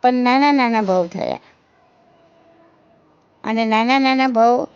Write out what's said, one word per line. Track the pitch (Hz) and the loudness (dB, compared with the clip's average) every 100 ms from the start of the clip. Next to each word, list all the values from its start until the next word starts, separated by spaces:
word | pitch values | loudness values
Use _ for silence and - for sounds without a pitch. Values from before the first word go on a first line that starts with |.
પણ | 247 | 0
નાના | 247 247 262 285 | 0 0 2 2
નાના | 285 247 226 | 2 0 -2
ભવ | 202 185 175 | 0 -2 -2
થયા. | 185 - 65 _ _ _ _ _ _ _ _ _ _ 339 339 339 _ _ _ _ _ _ _ | -6 -8 -8 _ _ _ _ _ _ _ _ _ _ _ _ _ _ _ _ _ _ _ _
અને | - 220 226 | -6 -4 -2
નાના | 220 226 269 | 0 0 0
નાના | 269 262 262 | 0 0 0
ભવ | 226 226 247 - | 2 2 2 -2